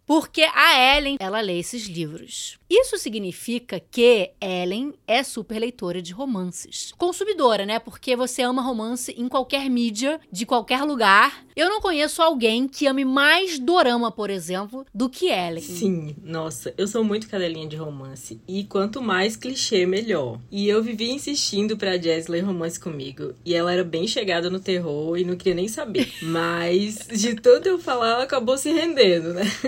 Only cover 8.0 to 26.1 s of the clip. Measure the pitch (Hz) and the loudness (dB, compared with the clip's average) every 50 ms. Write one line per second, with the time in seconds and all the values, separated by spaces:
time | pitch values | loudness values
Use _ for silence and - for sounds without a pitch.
8 | - - 254 240 254 247 247 - 247 247 254 262 247 262 254 220 214 226 247 247 | -4 -2 0 0 0 -2 -2 -2 0 0 0 0 -2 -2 -4 -4 -4 -4 -6 -6
9 | - - - - 240 254 - 269 262 262 - 277 269 269 247 240 240 233 208 208 | -6 -8 -8 -6 -6 -2 -2 -2 -2 0 -2 -2 0 0 0 0 0 0 -2 -2
10 | 247 269 311 320 _ _ - 180 233 - 262 240 214 - 254 254 233 302 294 254 | -2 -2 -2 -4 _ _ -10 -8 -4 0 0 0 0 0 -2 0 0 0 0 4
11 | 226 196 190 202 226 - - - - - - - 311 359 415 427 440 392 349 285 | 6 8 8 8 8 6 2 -2 -16 -10 -2 0 0 0 0 0 -2 0 0 0
12 | 302 311 - - 330 320 330 262 226 226 220 240 262 269 - - 302 277 262 269 | 0 -2 0 2 2 2 4 4 2 2 2 2 0 -2 -2 0 0 0 2 2
13 | 277 262 262 277 277 294 311 349 381 370 330 285 247 247 349 359 320 254 240 240 | 0 2 2 4 4 6 6 4 2 0 -4 -4 -2 2 4 4 4 4 2 0
14 | 240 226 - - 208 202 196 190 165 160 180 185 208 202 226 262 269 - - 202 | 0 -2 -4 -4 -6 -6 -6 -6 -6 -6 -6 -6 -6 -8 -10 -14 -14 -10 -6 -4
15 | 254 254 262 - 359 370 277 190 180 170 170 165 - - 180 175 220 196 185 165 | -4 -4 -2 -2 0 0 0 0 -2 -4 -6 -8 -10 -10 -6 -2 0 0 0 -2
16 | 156 151 147 143 - 160 165 165 160 156 156 - - 170 - - 190 208 214 240 | -4 -8 -12 -14 -12 -8 -6 -6 -6 -6 -8 -10 -10 -8 -4 -4 -4 -2 0 0
17 | 220 214 202 214 220 - - 196 180 170 165 160 156 156 151 156 160 151 147 139 | 0 0 0 -2 -4 -6 -4 -4 -2 -2 -4 -6 -8 -10 -10 -8 -8 -8 -10 -10
18 | 135 135 135 - - - 113 110 - - 185 196 202 202 - 202 196 208 220 277 | -12 -14 -14 -14 -16 -16 -16 -16 -12 -8 -8 -6 -6 -4 -2 0 0 -2 -2 -4
19 | 262 214 190 180 190 220 220 - - 254 269 262 - - 233 190 180 180 185 196 | -4 -2 0 2 0 0 -2 -4 -8 -8 -6 -4 -2 0 2 2 2 2 2 0
20 | 226 226 196 160 135 120 110 117 - - - 202 202 208 208 220 226 240 233 208 | 0 0 -2 -2 -2 -4 -6 -10 -12 -10 -6 -2 0 2 2 2 2 0 -2 -4
21 | 226 233 262 285 - 294 285 285 - - - 196 208 214 220 208 - 190 185 180 | -4 -4 -4 -4 -6 -6 -4 -4 -4 -2 0 0 0 0 -2 -2 -2 -2 -2 0
22 | 170 165 165 165 165 - 170 170 185 202 190 175 165 165 165 - - 175 160 143 | 0 0 0 0 -2 -2 -2 -2 -2 -2 -2 -2 -4 -4 -6 -8 -8 -8 -8 -8
23 | 135 139 135 - 147 139 123 - - 165 175 170 170 175 180 180 185 170 156 165 | -10 -12 -12 -10 -10 -10 -10 -8 -4 -2 0 0 2 2 2 0 0 0 -2 -2
24 | 175 226 - 269 220 190 175 170 170 180 185 190 190 196 185 180 175 165 147 147 | -2 -2 -2 -2 0 0 0 0 0 -2 -4 -4 -2 -2 -2 -2 -2 -2 -4 -4
25 | 151 160 170 175 185 175 180 175 - 190 175 170 185 220 220 - 302 233 202 - | -2 -2 -2 -2 0 -2 -2 -2 0 0 0 0 0 -4 -4 -6 -6 -4 -2 -2
26 | 254 - | -2 -2